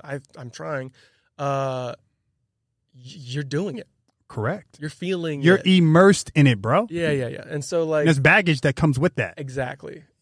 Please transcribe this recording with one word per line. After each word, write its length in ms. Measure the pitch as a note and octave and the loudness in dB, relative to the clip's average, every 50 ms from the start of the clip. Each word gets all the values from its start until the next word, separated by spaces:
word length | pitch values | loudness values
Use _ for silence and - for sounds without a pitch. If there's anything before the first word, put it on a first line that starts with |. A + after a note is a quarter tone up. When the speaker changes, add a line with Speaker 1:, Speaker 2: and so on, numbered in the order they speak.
| - | -14
Speaker 1:
I, 160 | D3 C#3 C#3+ C#3 _ _ D3 | -14 -14 -14 _ _ _ -18
I'm 120 | B2+ A#2+ | -18 -18
trying, 420 | - - D#3+ D#3+ D3+ C3+ C3 B2+ _ _ _ _ _ _ _ _ _ - | -16 -14 -12 -10 -10 -10 -10 -12 _ _ _ _ _ _ _ _ _ -8
uh, 560 | C#3+ C#3 C#3 C#3 C3+ C3+ C3 B2+ B2 A#2+ - _ _ _ _ _ _ _ _ _ _ _ _ _ _ _ _ _ _ _ _ | -6 -4 -4 -4 -4 -6 -6 -8 -8 -10 -12 _ _ _ _ _ _ _ _ _ _ _ _ _ _ _ _ _ _ _ _
y-, 80 | B2+ | -20
you're 400 | B2 B2+ - E3+ B2+ B2 B2+ D3 C#3+ | -20 -20 -20 -18 -14 -10 -10 -8 -8
doing 340 | C3 C#3+ D#3 G3+ G3 C3 A#2 | -6 -6 -6 -4 -6 -8 -10
it. 100 | - _ _ _ _ _ _ _ _ _ | -14 _ _ _ _ _ _ _ _ _
Speaker 2:
Correct. 500 | - A2+ G#2+ C3 F#3+ G3+ - _ _ - | -8 -6 -4 -4 -4 -6 -12 _ _ -14
Speaker 1:
You're 80 | D3 D3+ | -14 -14
feeling 520 | - - F3 F3+ F#3+ F3 E3 D#3+ D3 C#3 | -12 -10 -8 -6 -6 -6 -6 -6 -6 2
Speaker 2:
You're 140 | C#3 E3+ F#3+ - | 4 4 4 4
Speaker 1:
it. 80 | - | 4
Speaker 2:
immersed 640 | F#3 F#3 F3+ E3+ D#3 D#3 E3+ F#3+ G3 F3+ - - - - | 4 4 6 6 6 6 8 8 8 6 4 0 -2 4
in 120 | D#3 C#3+ | 4 6
it, 160 | C3 A#2+ G2 | 6 4 2
bro. 240 | G2+ A2 C#3 G3 A#3+ G#3+ | 0 0 0 0 0 -2
Speaker 1:
Yeah, 200 | E3 E3+ E3 D#3 | -6 -4 -2 -2
yeah, 180 | D3 C3+ B2 A#2+ | -2 -2 -4 -6
yeah. 160 | - - - - | -8 -10 -12 -10
And 160 | D#3 D3 C#3 | -10 -10 -8
so, 200 | - F3+ E3+ E3 | -4 -4 -2 -2
like, 200 | D#3 D#3 D3+ D3 | 0 0 0 2
Speaker 2:
There's 160 | E3 D#3 C#3 | 2 2 4
baggage 400 | C3 D#3 F3+ G#3+ F#3 E3+ D3+ C3 | 4 4 4 4 2 2 -2 0
that 120 | - C#3+ - | 0 -2 -2
comes 220 | - D#3+ D#3 B2+ B2+ | 0 0 0 0 0
with 180 | D#3 F3+ - | -2 -2 -2
that. 180 | - G#2+ E2+ - | -4 -8 -8 -8
Speaker 1:
Exactly. 680 | - C#3+ C3 B2+ C#3 B2+ B2+ C#3+ - - - - D#3 _ _ _ _ | -14 -14 -12 -8 -8 -8 -8 -10 -14 -16 -18 -18 -18 _ _ _ _